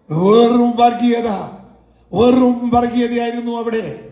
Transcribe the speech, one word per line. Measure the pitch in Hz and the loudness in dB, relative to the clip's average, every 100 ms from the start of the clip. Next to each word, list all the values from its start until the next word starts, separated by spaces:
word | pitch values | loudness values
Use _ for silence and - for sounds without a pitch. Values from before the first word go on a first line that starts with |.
| - 156 | -8 0
വെറും | 190 226 233 240 240 226 | 4 4 4 2 0 2
വർഗീയത, | 240 - 240 233 226 190 156 - - - _ _ _ 180 | 2 2 0 0 -2 -6 -10 -16 -20 -20 _ _ _ 0
വെറും | 247 254 247 240 240 | 2 4 2 0 0
വർഗീയതയായിരുന്നു | 240 240 240 233 240 233 240 233 233 | 0 0 -2 -2 -2 -4 -6 -6 -6
അവിടെ. | 233 220 170 113 - | -4 -6 -6 -12 -18